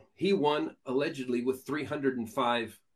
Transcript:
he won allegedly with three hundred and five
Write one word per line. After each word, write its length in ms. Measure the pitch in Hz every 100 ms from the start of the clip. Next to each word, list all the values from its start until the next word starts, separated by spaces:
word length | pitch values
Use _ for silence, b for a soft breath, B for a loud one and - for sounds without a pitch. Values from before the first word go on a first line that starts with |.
| -
he 180 | - 185
won 420 | 180 147 151 160 - -
allegedly 560 | 131 156 139 127 120
with 240 | 127 131 -
three 180 | 151
hundred 320 | 135 147 135 127
and 160 | 110
five 480 | - 120 120 110 - _